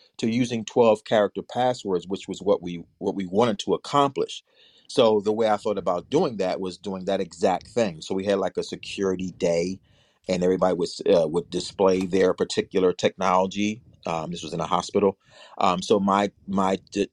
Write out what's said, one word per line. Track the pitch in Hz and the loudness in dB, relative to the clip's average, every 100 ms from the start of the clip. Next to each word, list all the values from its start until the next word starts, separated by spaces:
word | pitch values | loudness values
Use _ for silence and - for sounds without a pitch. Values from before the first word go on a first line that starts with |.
| _ - | _ -4
to | 113 | -2
using | 113 120 117 | 0 0 -2
twelve | 107 - 117 107 | -2 4 4 4
character | - 113 101 - | 2 2 2 -2
passwords, | - - 127 123 101 90 90 | -6 0 0 0 -2 -4 -4
which | 95 - | -8 -8
was | 85 | -4
what | 95 95 | 0 0
we, | 87 87 - _ | 0 -10 -12 _
what | 95 | -4
we | 95 90 | -4 -2
wanted | 95 120 104 | 0 2 0
to | - | -2
accomplish. | 87 - 143 139 131 80 - - _ _ _ - | -4 0 2 2 0 -6 -8 -18 _ _ _ -4
So | - 113 107 | 2 4 4
the | 101 | 2
way | 107 110 | 0 2
I | 104 | 0
thought | 110 98 | 0 -2
about | 90 90 - | -2 -4 -2
doing | 147 170 107 | 0 0 -2
that | 92 82 | -2 -2
was | 92 87 | -6 -8
doing | 101 95 92 | -8 -6 -4
that | 98 | -4
exact | 90 85 98 90 - | -4 -2 0 0 -2
thing. | 120 110 80 | -2 -2 -4
So | - | -4
we | 95 95 | -2 0
had, | 98 | 0
like, | 92 90 | 0 -4
a | |
security | 85 - - - 98 92 92 - | -6 -10 -10 -4 -2 -2 -6 -2
day, | 90 85 90 95 _ _ _ _ - | 0 0 -2 -6 _ _ _ _ -4
and | 90 | 0
everybody | 90 92 92 | 2 2 2
was, | 87 85 - - | 0 -2 -2 2
uh, | 92 80 | 4 4
would | 85 - | 0 -4
display | 90 - - 95 92 | -6 -6 0 2 2
their | 95 95 92 | 0 2 2
particular | - 95 - 107 98 92 | 2 -2 -2 -2 2 2
technology. | 90 107 - 92 92 95 95 104 110 - _ - | 2 -2 0 2 2 0 -2 -4 -4 -14 _ -6
Um, | 82 80 | -6 -6
this | 85 | -8
was | 78 | -8
in | 82 | -6
a | 78 | -2
hospital. | 90 - 104 98 - _ - - - | -2 0 2 2 0 _ -20 -14 0
Um, | 98 90 | 2 2
so | - 107 | 2 2
my, | 98 98 101 - - | 4 2 0 -4 -6
my | 98 95 95 - | -2 0 -2 -4
di-, | 101 101 | -4 -4